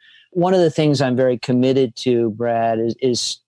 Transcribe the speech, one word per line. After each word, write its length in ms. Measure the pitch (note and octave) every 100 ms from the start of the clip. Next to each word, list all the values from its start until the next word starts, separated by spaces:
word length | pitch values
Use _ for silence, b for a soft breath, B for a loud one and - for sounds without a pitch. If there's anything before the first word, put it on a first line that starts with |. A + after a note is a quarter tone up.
| b b b
One 240 | F3+ F3
of 60 | F#3+
the 100 | E3+
things 300 | - D3+ C3+
I'm 160 | C3+ B2
very 220 | C3 B2
committed 580 | - B2 B2+ C3+ C3 -
to, 340 | C3 A#2+ A#2
Brad, 480 | G#2+ A#2+ A2+ A2+ A2+
is, 160 | A#2 A2
is 400 | C3 A#2 - -